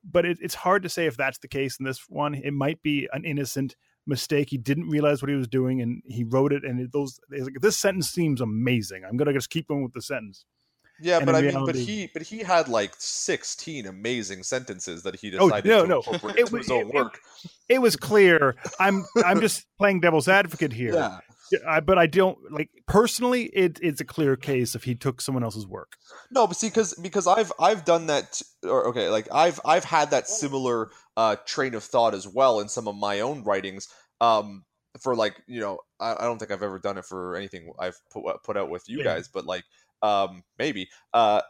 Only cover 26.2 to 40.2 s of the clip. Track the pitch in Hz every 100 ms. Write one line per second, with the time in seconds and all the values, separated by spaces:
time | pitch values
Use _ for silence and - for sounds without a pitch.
26.2 | - 254 220 175 220 220 202 - 180 202
27.2 | 175 202 214 - 175 214 156 170 160 143
28.2 | - - - _ 90 127 113 120 90 107
29.2 | 110 139 170 - - 170 - 160 147 143
30.2 | - - 143 139 127 117 107 - _ -
31.2 | 113 104 - - 135 113 - 127 117 101
32.2 | 98 101 131 110 104 - 107 101 101 101
33.2 | 117 147 104 98 95 95 - - _ _
34.2 | 117 113 104 98 _ _ _ - 131 120
35.2 | 107 - _ 120 104 92 - _ 113 113
36.2 | 117 113 104 98 101 95 101 98 87 92
37.2 | 90 87 98 92 82 - 92 90 _ 110
38.2 | - - - 101 85 87 - 127 127 82
39.2 | 90 95 80 92 - _ _ _ 107 101